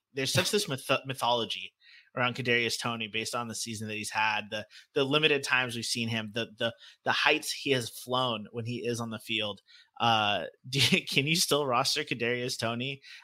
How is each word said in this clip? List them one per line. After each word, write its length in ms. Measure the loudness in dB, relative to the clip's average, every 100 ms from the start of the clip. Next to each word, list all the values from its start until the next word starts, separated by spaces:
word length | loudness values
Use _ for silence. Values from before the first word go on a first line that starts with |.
| _
there's 180 | -4 0
such 180 | 0 2
this 200 | 0 0
myth-, 200 | -4 0 -2
<laughs> 100 | -2
mythology 680 | -2 2 2 0 -6 -10 _ -20 -20 _ -2
around 180 | -2 0
Kadarius 420 | 2 4 2 0
Toney 300 | -2 -4 -4
based 260 | -4 -4
on 140 | -4 -4
the 80 | -6
season 320 | -6 -6 -6
that 80 | -6
he's 140 | -4
had, 400 | 0 2 0 -4
the, 140 | -8 -8 -16 -4
the 80 | 0 2
limited 400 | 4 4 2 2
times 320 | 2 2 -2
we've 80 | -4
seen 240 | -2 -2
him, 200 | -2 -2
the, 140 | -4 -6 -2
the, 140 | -4 -4 -14 -6 -2
the 60 |
heights 400 | 2 4 2 0
he 180 | -4 0
has 180 | 0 0
flown 580 | -8 -2 0 0 -2 -6
when 140 | -8 -6
he 140 | -4
is 200 | -4 -4
on 120 | -4
the 80 | -8
field. 420 | -4 -2 -2 -6 _ -20 _ 0
Uh, 460 | 4 6 4 0 -2 -10
<laughs> 140 | -6
do 100 | 0
you, 260 | 4 4 2
can 200 | 2 2
you 120 | 2
still 280 | 2 2 4
roster 380 | 2 2 0
Kadarius 560 | -2 -2 0 0 -2 -2
Toney, 420 | -2 -2 -4 -8 -14 -20